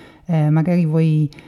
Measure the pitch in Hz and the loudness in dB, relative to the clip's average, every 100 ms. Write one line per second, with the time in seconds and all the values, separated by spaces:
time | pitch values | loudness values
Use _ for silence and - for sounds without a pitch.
0 | - - - 160 151 160 160 175 160 160 | -20 -16 -4 -2 0 0 0 0 0 0
1 | 160 156 147 - | 0 0 -2 -6